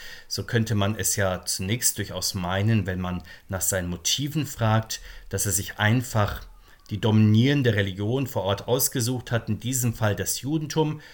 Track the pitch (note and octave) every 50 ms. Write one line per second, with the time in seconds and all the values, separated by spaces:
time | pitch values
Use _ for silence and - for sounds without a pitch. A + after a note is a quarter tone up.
0 | - - - - - - - - F#2+ - - A#2 A2+ - A#2 G#2 G2 G2 A2 -
1 | F#2+ - - - G2+ F#2+ F#2 F2 - - - - G2 F#2 A2+ B2 - - - -
2 | G2+ - F2 F#2 - - - G2+ F2+ F2 F#2 G2 G2+ A2 A#2 A2 F#2+ F#2+ F#2 F2+
3 | F#2 F2+ F2+ F2+ - - - - _ - G2+ F#2 - - G2 F#2+ F2+ F2 F2 F2
4 | - - - - C3+ D3 C#3+ D#3 C#3 - - - A#2 A2 A2 A2 A2 - - -
5 | - - - - - - - G2 - G2+ F2+ - G2+ - - - G#2 G#2+ A#2 B2+
6 | A#2+ - - A2+ G#2 - - - - - - - - - - _ _ - G#2+ G2+
7 | F#2 A2+ G#2+ A2 G#2+ G#2+ G#2 A2 A#2+ C3+ D3 C#3+ C3 A#2 G#2 G#2 G2 G2 F#2 F#2+
8 | G#2 G#2 A#2+ C#3 C#3 - - A2 F2+ F#2+ G2+ - - - A#2+ C#3 - - - C3+
9 | A#2 A#2+ C3 B2 A#2 - A#2 A2+ - - A2 - - A#2+ - A#2 A#2+ A#2+ A2 -
10 | A2+ G#2+ G2+ G2 F#2 - - - - C3 D3+ D#3+ D3+ D3 - D#3+ D#3 D3+ D3+ D3+
11 | - -